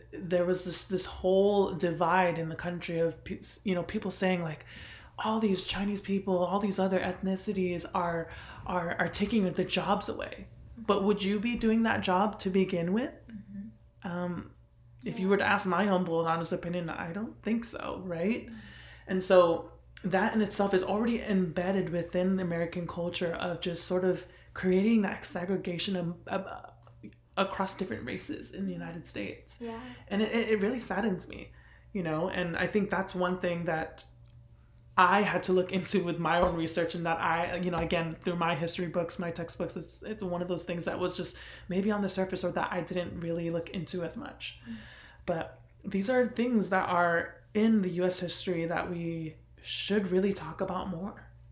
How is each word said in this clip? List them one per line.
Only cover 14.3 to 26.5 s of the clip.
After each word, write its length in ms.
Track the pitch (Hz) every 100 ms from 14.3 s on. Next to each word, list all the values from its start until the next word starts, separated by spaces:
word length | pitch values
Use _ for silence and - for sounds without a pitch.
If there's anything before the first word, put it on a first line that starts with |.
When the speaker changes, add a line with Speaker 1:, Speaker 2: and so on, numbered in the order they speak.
| 175 - - - - - -
Speaker 1:
if 100 | -
Speaker 2:
Yeah. 80 | -
Speaker 1:
you 60 | 190
were 100 | 196
to 80 | -
ask 200 | 202 190
my 200 | 170 208
humble 340 | 185 175 165
and 80 | 165
honest 240 | 165 165
opinion, 360 | 175 170 175 165
I 220 | - 175
don't 220 | 202 233 -
think 220 | 202 226
so, 380 | 233 - - -
right? 420 | 185 170 190 240 -
Speaker 2:
Mm-hmm. 100 | - - - - - -
Speaker 1:
And 160 | 185
so 480 | 185 185 170 165 - - - -
that 300 | 185 185 220
in 80 | 220
itself 320 | 202 - 196
is 100 | 185
already 360 | - 208 233 233
embedded 720 | - 196 175 165 180 196 165
within 460 | 170 165 180 185 185
the 60 |
American 420 | 180 170 170 180 170
culture 460 | - 175 170 170 170
of 200 | 180 170
just 260 | 180 165 -
sort 180 | 185
of 200 | 185 175 - - -
creating 480 | - 185 185 208 226
that 220 | 196 -
segregation 720 | - 180 175 190 185 170 - 185
of, 180 | 170 175 -
of, 200 | 190 190